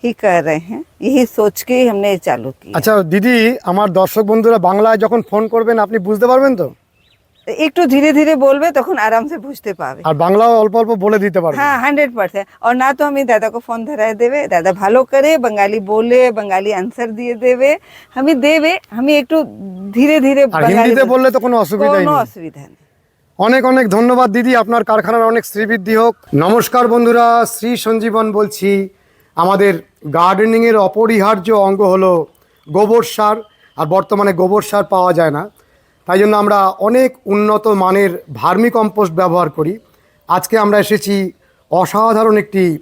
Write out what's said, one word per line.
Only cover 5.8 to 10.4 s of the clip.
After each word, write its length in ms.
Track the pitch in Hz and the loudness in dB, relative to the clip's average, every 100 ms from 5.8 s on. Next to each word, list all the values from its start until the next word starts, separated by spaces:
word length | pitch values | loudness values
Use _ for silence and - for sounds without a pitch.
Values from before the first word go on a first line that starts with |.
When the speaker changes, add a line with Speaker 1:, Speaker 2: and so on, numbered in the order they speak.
Speaker 2:
আপনি 140 | 202 226 185 | 0 -4 -4
বুঝতে 200 | 214 240 | 0 2
পারবেন 240 | 254 269 240 | 2 2 0
তো? 80 | 147 - _ _ _ _ _ _ - - 302 | -6 -8 _ _ _ _ _ _ -12 -4 -4
Speaker 1:
একটু 160 | 302 339 | 0 2
ধীরে 180 | 269 294 285 | 2 2 2
ধীরে 160 | 302 311 277 | 2 2 2
বলবে, 200 | 277 320 285 | 2 0 -2
তখন 180 | 247 320 214 | -4 -2 0
আরামসে 300 | 226 233 320 247 | 0 -2 -10 -12
বুঝতে 240 | 285 214 190 | -14 -12 -8
পারবে। 200 | 147 170 170 | -10 -6 -4
Speaker 2:
আর 60 | 151 | -2
বাংলাও 280 | 170 196 | 0 2